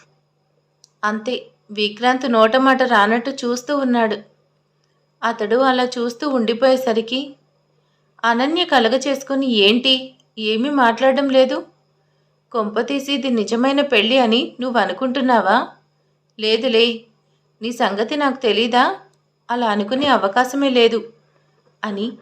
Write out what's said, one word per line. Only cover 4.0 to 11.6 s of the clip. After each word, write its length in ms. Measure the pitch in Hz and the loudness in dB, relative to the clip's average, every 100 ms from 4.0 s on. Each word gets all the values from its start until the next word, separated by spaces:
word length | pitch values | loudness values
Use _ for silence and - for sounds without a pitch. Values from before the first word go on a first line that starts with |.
| 220 208 - _ _ _ _ _ _ _ _ _ | 0 -2 -10 _ _ _ _ _ _ _ _ _
అతడు 320 | 226 226 208 240 | -6 -4 -2 0
అలా 280 | 269 254 | 2 0
చూస్తూ 460 | 247 247 240 233 302 | -2 -4 -6 -4 -4
ఉండిపోయేసరికి 1040 | 254 220 226 262 254 247 220 220 254 285 - _ _ _ _ _ _ _ _ 226 | -2 -2 0 2 2 0 -2 -2 -6 -8 -16 _ _ _ _ _ _ _ _ -2
అనన్య 400 | 233 277 330 - | 0 0 -2 0
కలగ 300 | 269 226 262 | 2 2 0
చేసుకుని, 560 | 285 269 - 269 269 | -2 -6 -4 -4 0
"ఏంటి, 640 | 220 196 240 254 262 262 - _ - | 4 4 4 2 0 -2 -20 _ -8
ఏమీ 300 | 214 220 277 | -4 -2 -2
మాట్లాడడం 600 | 277 233 226 262 254 277 | 2 2 2 2 2 2
లేదు? 360 | 262 254 302 | 2 2 0